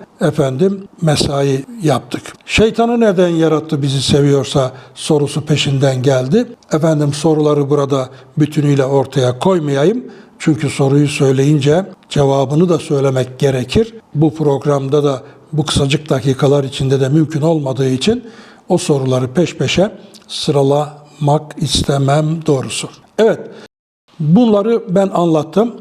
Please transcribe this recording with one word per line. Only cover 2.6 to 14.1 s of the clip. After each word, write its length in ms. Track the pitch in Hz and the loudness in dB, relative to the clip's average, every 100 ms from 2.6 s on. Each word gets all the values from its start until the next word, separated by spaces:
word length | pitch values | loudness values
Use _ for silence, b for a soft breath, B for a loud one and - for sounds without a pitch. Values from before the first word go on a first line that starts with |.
| 220 220 233 240 | 2 2 0 2
neden 280 | 220 185 180 | 2 4 2
yarattı 540 | 165 160 156 156 151 | 2 2 0 -2 -2
bizi 200 | 139 135 | -2 -2
seviyorsa?" 720 | 127 147 143 139 123 147 127 B B - | 0 2 4 2 0 -2 -2 B B -10
sorusu 500 | - 156 143 156 - | 0 0 0 -4 -2
peşinden 580 | 147 143 139 139 127 | -2 0 0 0 0
geldi. 440 | 127 135 131 202 240 - - | 2 0 2 0 0 -8 -4
Efendim 400 | 160 160 151 147 | 0 0 0 0
soruları 560 | 143 165 156 151 147 139 | 0 0 2 2 2 2
burada 400 | 143 139 143 127 B B - | 0 0 -2 -4 B B -2
bütünüyle 480 | 147 151 147 139 131 | -2 0 0 2 2
ortaya 540 | 139 131 - 127 123 | 0 0 0 -2 0
koymayayım. 640 | 190 185 147 139 160 240 - B B - | 0 0 0 0 0 0 -6 B B -6
Çünkü 300 | - 147 139 | -2 0 -2
soruyu 380 | - 139 143 147 | 0 2 2 2
söyleyince 760 | 147 139 131 139 151 139 160 196 - - | 0 0 2 2 2 2 0 -2 -10 -6
cevabını 600 | 147 139 135 131 151 180 | 0 2 2 0 2 2
da 100 | 160 | 0
söylemek 600 | - 143 135 131 123 - | -2 0 0 0 -4 -2
gerekir. 540 | 139 135 123 - 220 - _ | -2 0 -2 0 -2 -4 _